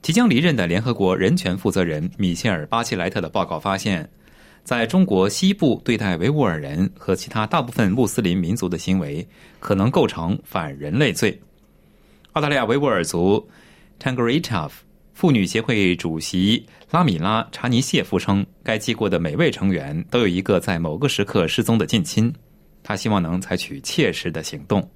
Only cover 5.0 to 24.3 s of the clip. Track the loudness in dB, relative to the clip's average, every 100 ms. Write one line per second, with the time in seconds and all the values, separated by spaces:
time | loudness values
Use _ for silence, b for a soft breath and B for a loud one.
5 | 4 4 2 2 0 2 2 0 0 0
6 | 0 0 0 2 2 0 -4 -2 -2 -4
7 | -4 -4 -4 -6 -2 -2 -2 0 0 2
8 | 0 0 0 0 0 -2 -2 -4 -2 -2
9 | -2 -8 -10 B B B -2 0 2 2
10 | 0 -2 -4 -6 -4 -6 -6 -8 -4 0
11 | 0 2 -2 -2 -18 _ _ _ b b
12 | b b b -4 0 0 2 2 2 0
13 | 0 0 2 2 0 B B B B _
14 | -6 -2 0 0 -2 -4 -4 -12 _ _
15 | _ 0 2 4 2 0 0 2 2 2
16 | -2 -6 -4 0 2 2 B B B 2
17 | 2 2 0 0 -2 -6 0 0 2 0
18 | 0 -2 2 0 0 -6 -4 -2 -2 -2
19 | 0 0 -2 0 0 0 -2 -2 -4 -8
20 | -2 2 2 0 2 0 2 -2 -2 -2
21 | -2 0 0 0 0 0 2 2 2 0
22 | 0 0 0 -2 _ _ _ _ -8 -4
23 | 0 0 0 -2 -2 -4 -4 -10 -6 0
24 | 0 0 -6